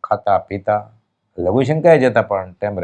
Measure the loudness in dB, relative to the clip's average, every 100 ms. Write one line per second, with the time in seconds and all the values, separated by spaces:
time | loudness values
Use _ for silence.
0 | -4 -4 0 -2 -2 -8 -4 -4 -4 _
1 | _ _ _ -6 -2 0 0 2 4 4
2 | 4 2 0 -4 -6 -8 -6 -4